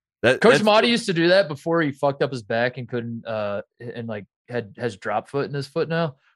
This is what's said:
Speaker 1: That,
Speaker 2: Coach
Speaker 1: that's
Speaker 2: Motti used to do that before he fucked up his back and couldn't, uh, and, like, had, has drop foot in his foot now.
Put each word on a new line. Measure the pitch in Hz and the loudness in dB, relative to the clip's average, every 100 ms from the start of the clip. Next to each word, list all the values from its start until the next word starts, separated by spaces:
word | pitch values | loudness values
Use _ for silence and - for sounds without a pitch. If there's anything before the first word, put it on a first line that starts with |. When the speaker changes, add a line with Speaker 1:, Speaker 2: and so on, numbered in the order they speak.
| _ _ | _ _
Speaker 1:
That, | 113 131 | 0 4
Speaker 2:
Coach | 214 | 6
Speaker 1:
that's | 262 | 6
Speaker 2:
Motti | 214 214 240 | 6 4 4
used | 233 - | 2 0
to | |
do | 165 170 | 0 4
that | 190 165 | 4 2
before | 143 165 165 | -4 -2 0
he | 151 | 0
fucked | 143 143 139 | 0 -2 0
up | 147 | -4
his | 131 | -4
back | 101 113 123 127 | -4 -2 -2 -4
and | 120 | -8
couldn't, | 123 117 117 - | -8 -6 -10 -8
uh, | 110 104 101 - _ | -6 -4 -6 -10 _
and, | 120 120 117 | -14 -12 -10
like, | 107 98 _ _ | -10 -12 _ _
had, | 123 104 - | -10 -10 -8
has | 120 98 | -8 -8
drop | 110 107 - | -6 -6 -4
foot | 143 110 | -6 -4
in | |
his | 143 135 | -6 -6
foot | 165 151 | -4 -4
now. | 165 160 - _ | -2 -4 -6 _